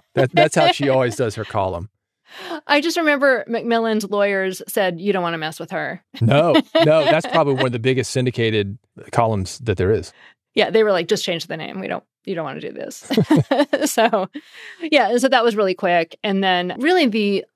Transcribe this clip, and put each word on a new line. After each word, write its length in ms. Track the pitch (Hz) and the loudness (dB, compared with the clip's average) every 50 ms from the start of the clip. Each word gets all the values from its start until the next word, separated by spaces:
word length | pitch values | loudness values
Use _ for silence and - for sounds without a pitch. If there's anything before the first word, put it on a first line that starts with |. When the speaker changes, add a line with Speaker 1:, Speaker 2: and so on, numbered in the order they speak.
| - _ - | -14 _ -2
Speaker 1:
That, 180 | 135 135 127 - | 0 0 2 4
that's 220 | - - 156 - | 4 4 4 4
how 160 | 175 - 359 | 2 2 2
she 180 | 359 - 143 135 | 2 0 0 0
always 260 | 131 131 127 123 110 | 2 2 2 0 0
does 200 | - 127 110 - | -2 -2 -2 -4
her 80 | 113 104 | -6 -8
column. 440 | - - 107 95 92 90 87 101 - _ _ _ _ _ _ _ _ - - 370 370 339 294 - - | -6 -2 -2 -2 -2 -4 -6 -10 -12 _ _ _ _ _ _ _ _ -20 -16 -14 -10 -10 -8 -4 0
Speaker 2:
I 140 | 294 294 | 0 0
just 160 | 294 330 - 339 | 2 0 -2 -2
remember 460 | 330 302 285 269 285 277 262 220 - - | 0 0 0 2 2 2 2 2 -2 -4
Macmillan's 580 | 233 220 - 233 233 233 226 226 214 214 208 190 | -6 -4 -2 0 0 0 0 0 -2 -2 -2 -2
lawyers 520 | 202 202 202 202 196 196 190 190 185 - - - | 0 0 0 2 0 0 -2 -2 -4 -8 -10 -6
said, 320 | - 220 196 185 175 160 | -2 0 0 0 -2 -2
"You 140 | 185 202 190 | -2 -2 0
don't 100 | 190 175 | 0 0
wanna 140 | 170 165 160 | -2 -4 -4
mess 220 | 156 156 160 - | -6 -8 -8 -10
with 120 | 156 - | -12 -10
her." 320 | 190 160 151 135 160 - _ _ - - | -8 -6 -6 -6 -8 -12 _ _ -6 0
Speaker 1:
No, 320 | 117 113 135 143 165 170 143 160 - _ - | 2 4 4 4 4 4 4 2 2 _ 2
no, 280 | 330 330 151 156 160 147 | 2 4 4 4 4 4
Speaker 2:
<laughs> 20 | |
Speaker 1:
that's 220 | - - - - 262 | 4 2 2 0 0
probably 260 | - 170 151 143 135 | 0 2 2 2 2
one 120 | 127 131 127 | 0 0 -2
of 40 | |
the 80 | 120 120 | -2 -2
biggest 320 | 113 131 131 127 107 - | 0 0 0 0 0 -2
syndicated 680 | - 135 123 127 - - 113 110 110 107 101 98 104 - _ _ _ - - - | -2 -2 -2 -2 0 0 0 0 0 0 -2 -2 -6 -12 _ _ _ -20 -16 -6
columns 480 | - 127 117 113 110 98 92 - - - | -2 0 0 2 2 -2 -4 -4 -8 -10
that 180 | 123 117 98 - | -4 -4 -2 0
there 140 | 90 95 | 2 2
is. 200 | 110 95 - - - _ - - _ _ _ _ - | 2 0 -2 -6 -14 _ -20 -20 _ _ _ _ -2
Speaker 2:
Yeah, 160 | 226 202 - | 0 0 2
they 140 | 175 220 220 | 4 2 2
were 80 | 214 | 4
like, 160 | 196 170 165 160 | 2 0 0 0
"Just 160 | 214 - - | -2 -2 -2
change 220 | - 175 165 - 175 | -4 -6 -6 -6 -8
the 100 | 165 160 | -10 -10
name. 220 | 147 - - 185 | -10 -10 -10 -10
We 80 | - - | -8 -8
don't, 160 | - - - _ _ _ - | -8 -8 -10 _ _ _ -10
you 80 | 196 196 | -10 -8
don't 100 | 165 156 | -6 -6
wanna 160 | 139 139 151 | -8 -8 -10
do 100 | - - | -12 -12
this." 360 | - - - - - - - - - - | -10 -10 -12 -12 -12 -14 -10 -4 0 0
<laughs> 680 | 175 - 311 160 123 - 262 240 - - - - 311 | 2 4 4 2 2 2 2 0 0 0 0 -2 -2
So, 440 | - - - 220 233 - 202 185 - - 302 - - - - - - - - | -2 0 2 2 2 2 0 -4 -4 -8 -14 -18 -18 -20 -20 -20 -20 -16 -10
yeah, 340 | 339 311 311 277 226 190 240 247 | -4 0 2 2 4 4 2 2
so 100 | 254 262 | 2 2
that 140 | 262 247 226 | 2 4 2
was 120 | 233 208 | 2 2
really 200 | 214 208 190 180 | 2 0 0 0
quick. 420 | - - 175 175 170 165 165 - - - | 0 0 2 2 2 0 -2 -6 -8 -4
And 200 | 208 196 190 196 | -2 0 0 2
then 320 | 185 185 180 180 180 - 214 | 2 2 0 0 -2 -4 -2
really 260 | 254 320 370 370 302 | 0 2 2 4 2
the, 400 | 240 202 226 208 202 196 190 - - _ | 2 2 0 0 0 0 -2 -4 -6 _